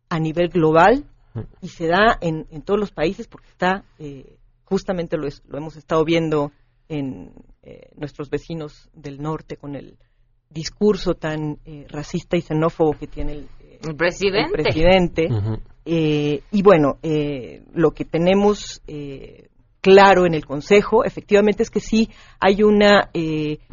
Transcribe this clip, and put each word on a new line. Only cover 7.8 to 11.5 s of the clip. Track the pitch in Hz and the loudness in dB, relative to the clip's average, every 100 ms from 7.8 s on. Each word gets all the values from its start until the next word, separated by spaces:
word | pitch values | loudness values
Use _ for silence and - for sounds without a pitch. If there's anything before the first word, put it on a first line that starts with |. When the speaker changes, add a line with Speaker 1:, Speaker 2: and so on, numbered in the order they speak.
| 50 - | -20 -14
Speaker 1:
nuestros | 147 - 143 | -14 -12 -8
vecinos | 147 - 165 151 - _ | -8 -8 -12 -12 -16 _
del | 160 143 139 | -18 -16 -10
norte | 151 156 - 160 | -8 -8 -10 -16
con | 143 139 | -12 -14
el | - _ _ _ _ _ _ | -16 _ _ _ _ _ _
discurso | 151 151 - 208 196 180 | -12 -12 0 0 0 -2
tan, | 165 160 156 151 | -4 -6 -6 -8